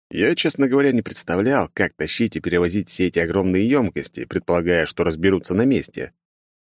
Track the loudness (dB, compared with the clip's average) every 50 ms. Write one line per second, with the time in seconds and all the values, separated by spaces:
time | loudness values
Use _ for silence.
0 | _ -10 -4 0 0 0 2 0 0 -2 0 0 0 2 2 2 2 2 2 0
1 | -2 -2 -4 -6 -4 -2 0 0 2 2 2 0 0 -2 -2 -2 -2 -2 -2 -4
2 | -6 -4 -2 -2 -2 -2 -2 -4 -4 0 0 2 2 2 0 -2 -2 -2 -2 0
3 | 0 0 0 0 -2 0 0 0 0 2 2 2 2 2 2 2 0 0 -2 -6
4 | -10 -10 -10 -12 -10 -6 -6 -6 -2 0 0 0 2 2 2 2 0 -2 -2 -2
5 | -2 -2 -2 0 2 2 2 2 0 0 0 2 2 2 2 0 -2 -4 -8 -10
6 | -10 -12 _ _ _ _ _ _ _ _ _ _